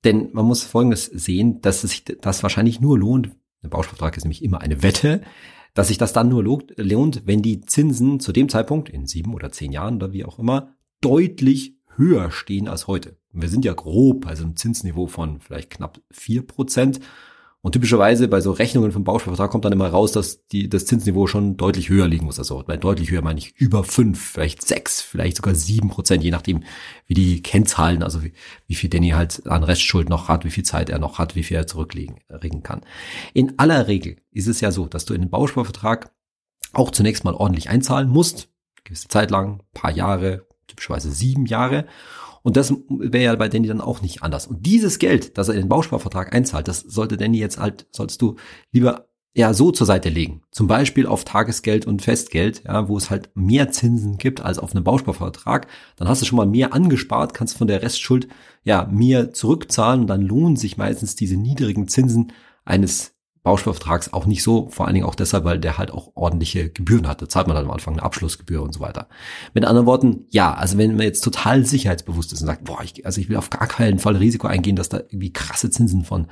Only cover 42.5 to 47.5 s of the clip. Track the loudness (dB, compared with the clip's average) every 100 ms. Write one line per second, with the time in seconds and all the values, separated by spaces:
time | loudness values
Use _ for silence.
42.5 | 2 2 -2 -2 -6 0 2 2 2 0
43.5 | 0 0 -2 -4 -6 -6 -6 -6 -6 -8
44.5 | -6 2 4 4 0 2 2 0 -4 -2
45.5 | 0 2 0 0 -4 -4 -6 -2 0 0
46.5 | -2 -4 -8 -6 -4 -4 -2 0 0 -2